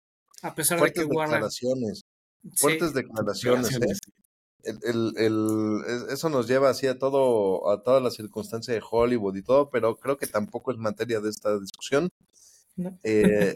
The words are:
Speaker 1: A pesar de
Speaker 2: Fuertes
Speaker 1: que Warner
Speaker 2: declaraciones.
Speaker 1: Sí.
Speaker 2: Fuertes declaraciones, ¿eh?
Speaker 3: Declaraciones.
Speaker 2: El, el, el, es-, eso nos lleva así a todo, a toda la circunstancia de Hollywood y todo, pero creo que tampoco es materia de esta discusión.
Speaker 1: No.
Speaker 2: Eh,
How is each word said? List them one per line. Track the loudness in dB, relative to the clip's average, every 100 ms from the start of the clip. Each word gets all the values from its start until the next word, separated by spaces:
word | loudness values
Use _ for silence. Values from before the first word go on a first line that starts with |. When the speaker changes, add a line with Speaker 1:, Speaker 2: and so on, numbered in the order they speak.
| _ _ _ -12
Speaker 1:
A | -10
pesar | -4 0 2
de |
Speaker 2:
Fuertes | 2 2
Speaker 1:
que | -2
Warner | 0 0
Speaker 2:
declaraciones. | -2 -2 -4 -2 -2 -4 -6 -14 _ _ _
Speaker 1:
Sí. | -8 0
Speaker 2:
Fuertes | 2 2 0
declaraciones, | -2 -4 -2 -2 -2 2 2 2
¿eh? |
Speaker 3:
Declaraciones. | 0 0 -2 -8 _ _ _ _ _
Speaker 2:
El, | -12 -6
el, | -4 -2 -2 0
el, | 0 2 0 0 0 -2 -2
es-, | -6 -6
eso | -4 -2
nos | 0 2
lleva | 2 2
así | 2 0
a | 0
todo, | 0 2 4 4 2 0 0
a | 0
toda | 2 2
la | 2
circunstancia | -4 -10 -10 -8 -8 -4
de | -6 -2
Hollywood | 2 2 2 -2 -4
y |
todo, | 2 2 2
pero | 0 0 -2
creo | -4 -4
que | -4
tampoco | -4 -4 -6 -6
es | -4
materia | -4 -4 -2 -2
de | -2
esta | -4 -2 -2
discusión. | -4 -12 -2 0 0 -6 _ _ -20 _ _ -10
Speaker 1:
No. | -10 -6
Speaker 2:
Eh, | 0 4 6 6 2